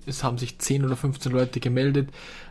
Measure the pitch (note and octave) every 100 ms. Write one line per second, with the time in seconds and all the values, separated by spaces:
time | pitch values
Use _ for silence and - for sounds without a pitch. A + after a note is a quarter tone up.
0 | - C#3 C3 B2 B2 - - C#3 C3+ B2
1 | C#3+ C3+ C3+ B2+ B2+ B2 B2+ B2 C#3 C#3
2 | C3+ - - - -